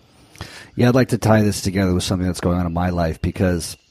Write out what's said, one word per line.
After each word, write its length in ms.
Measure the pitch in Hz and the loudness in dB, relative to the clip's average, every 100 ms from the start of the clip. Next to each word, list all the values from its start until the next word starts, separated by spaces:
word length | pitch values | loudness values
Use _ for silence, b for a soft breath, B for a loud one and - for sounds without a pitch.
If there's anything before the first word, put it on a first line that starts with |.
| _ B B B B B B | _ B B B B B B
Yeah, 140 | - 123 | 0 2
I'd 60 | |
like 140 | 127 120 | 4 2
to 100 | 113 | 0
tie 240 | 107 110 | 4 4
this 180 | 104 98 | 4 0
together 320 | 98 92 95 | -2 0 0
with 120 | 90 | 0
something 220 | - 95 90 | 0 -2 -2
that's 140 | 85 | -2
going 180 | 92 87 | -2 -2
on 80 | 87 | -2
in 60 | |
my 160 | 82 90 | -2 -2
life 320 | 87 82 82 | 0 -2 -2
because 560 | 92 - 92 87 - - _ | -4 0 0 0 -4 -12 _